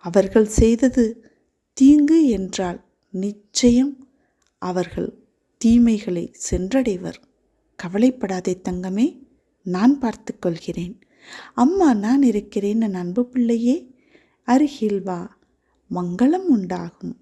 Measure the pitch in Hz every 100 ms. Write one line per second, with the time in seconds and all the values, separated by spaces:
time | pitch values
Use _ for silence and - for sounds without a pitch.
0 | 180 185 190 233 214 - 226 226 262 254
1 | 226 233 _ _ _ _ _ - 269 294
2 | 294 330 294 202 185 - 185 175 _ _
3 | _ 185 196 208 _ - 247 240 277 285
4 | - _ _ _ _ _ 185 180 175 -
5 | 175 - _ _ _ _ 226 240 240 214
6 | 208 175 170 _ - 180 185 262 247 185
7 | 180 165 _ _ _ _ _ _ 175 190
8 | 247 254 196 185 180 180 - 180 185 190
9 | 269 - - _ _ _ 190 180 226 277
10 | 247 208 - - 185 165 - 170 175 -
11 | _ _ - - - - 247 381 330 226
12 | 208 269 269 208 202 - 202 220 220 185
13 | 175 185 247 254 233 233 240 302 - _
14 | _ _ _ _ - 254 294 - 214 202
15 | 185 180 180 _ _ _ _ _ _ 175
16 | 175 180 247 359 381 247 180 180 170 _
17 | - -